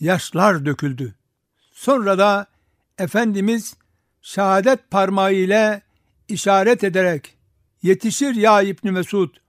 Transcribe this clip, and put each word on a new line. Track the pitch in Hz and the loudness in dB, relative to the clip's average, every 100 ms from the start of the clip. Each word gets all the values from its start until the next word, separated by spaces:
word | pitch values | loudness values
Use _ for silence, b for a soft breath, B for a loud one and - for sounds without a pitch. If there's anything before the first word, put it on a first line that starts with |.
yaşlar | 156 180 - 160 202 170 143 | -2 -2 -2 0 2 2 -2
döküldü. | 139 143 127 123 - _ _ _ _ _ | -4 -6 -6 -10 -14 _ _ _ _ _
Sonra | - - 269 196 190 | -6 -2 0 0 2
da | 202 202 202 _ _ _ _ - | 2 0 -4 _ _ _ _ -10
Efendimiz | 180 208 233 196 202 233 - - _ _ _ _ | -4 -2 -2 0 -2 -2 -6 -16 _ _ _ _
şehadet | - - 196 190 208 269 _ | -10 -4 0 2 2 0 _
parmağı | 196 190 196 190 | -2 0 0 0
ile | 190 185 214 214 202 - _ _ _ - | 2 2 2 0 -2 -10 _ _ _ -10
işaret | 208 208 196 202 240 | -6 0 2 2 2
ederek, | 202 180 180 156 - _ _ _ _ _ | 0 0 0 -2 -8 _ _ _ _ _
"Yetişir | 175 190 226 - 285 | 0 0 -2 -2 -2
ya | 233 214 208 | 2 4 4
İbn | 196 175 202 | 2 -2 -4
Mesud." | 185 175 202 180 - | -4 -4 -4 -4 -6